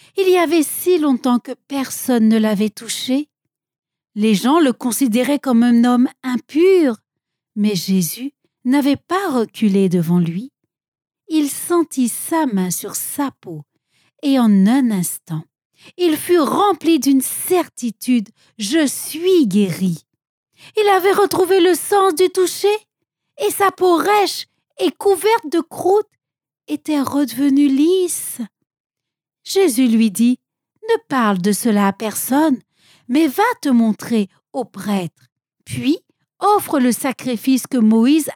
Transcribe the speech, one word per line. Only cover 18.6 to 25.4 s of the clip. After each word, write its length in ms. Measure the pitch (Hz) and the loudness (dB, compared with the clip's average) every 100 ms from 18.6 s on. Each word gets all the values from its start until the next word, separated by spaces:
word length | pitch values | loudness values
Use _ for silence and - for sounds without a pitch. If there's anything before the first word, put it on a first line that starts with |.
| 202 320 277 | -4 0 0
suis 600 | - - 311 359 370 233 | -4 -10 -4 0 2 4
guéri. » 600 | 202 190 160 185 160 _ _ _ _ _ _ - - | 2 0 0 -4 -4 _ _ _ _ _ _ -10 -2
Il 80 | 415 | 2
avait 240 | 370 370 | 2 2
retrouvé 480 | 392 381 320 359 381 | 2 0 0 0 2
le 140 | 359 | 2
sens 400 | 330 - 302 330 | 0 0 0 2
du 160 | 311 370 | 2 0
toucher, 440 | 370 349 - 392 427 _ _ _ _ _ - | 0 -2 0 -2 -2 _ _ _ _ _ -6
et 60 | 415 | -6
sa 200 | - 392 | 0 -2
peau 260 | 381 359 330 | 0 2 2
rêche 500 | 359 415 381 - - _ _ - | 2 0 0 -4 -14 _ _ -4
et 120 | 359 | -4
couverte 580 | - 403 381 427 453 | -2 0 0 2 0